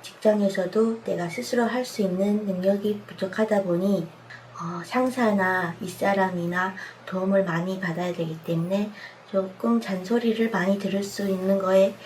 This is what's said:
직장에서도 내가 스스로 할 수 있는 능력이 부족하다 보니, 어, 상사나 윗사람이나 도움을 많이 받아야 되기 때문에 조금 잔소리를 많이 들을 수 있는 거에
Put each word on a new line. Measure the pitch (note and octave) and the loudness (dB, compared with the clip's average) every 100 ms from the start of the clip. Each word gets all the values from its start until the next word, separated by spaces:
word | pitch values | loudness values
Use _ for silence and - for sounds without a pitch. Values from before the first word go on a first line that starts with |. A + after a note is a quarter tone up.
직장에서도 | - - G#3+ G#3 G3 F#3+ F#3 G#3+ A3+ A3+ | -20 0 2 4 2 0 0 2 2 0
내가 | - F3 F3 | -4 -4 -4
스스로 | B3 A#3+ A#3+ | -6 -2 0
할 | A3+ B3 | 0 0
수 | B3 - | -4 -2
있는 | F#3+ F#3 G3+ G#3 G3+ | 0 2 2 2 0
능력이 | F3+ F#3+ G3+ G#3 G#3 - | 0 2 2 0 -2 -6
부족하다 | - F#3+ G#3+ A3 G3+ | -6 -4 0 2 2
보니, | F#3 F3 G3 F#3 E3 - - - - | 2 2 2 0 -2 -10 -18 -18 -16
어, | - E3+ F3 | -12 -8 -8
상사나 | E3+ B3+ B3+ B3 A3 G3+ F#3 F#3 E3+ E3+ | -4 0 0 2 2 4 2 0 -2 -6
윗사람이나 | F#3 - G3 G3 F#3 F3+ E3+ F3+ F#3+ F#3+ - - - | -8 -2 0 2 2 0 -2 -2 -2 -4 -12 -14 -8
도움을 | F#3 F#3+ G3 | -4 2 2
많이 | F3+ E3 F3+ F#3 | 2 0 -2 -4
받아야 | F3+ E3 F3+ | -4 -4 -4
되기 | E3+ D#3+ D#3+ | -2 -4 -6
때문에 | - E3 E3+ G3 G#3+ - - - - | -2 -2 0 0 -2 -6 -18 -20 -4
조금 | G3 F#3+ - A#3 A#3 | -2 -2 -2 0 0
잔소리를 | G#3 F#3 - A#3+ A#3 A3 A3+ | 0 -4 0 0 2 0 0
많이 | F#3+ F#3 G3+ | 0 2 0
들을 | F#3+ G3 | 0 -2
수 | G3+ - G3 | -2 -4 -2
있는 | F#3 F#3+ G3 | 0 2 2
거에 | F#3 F#3+ G3 - | 4 6 6 2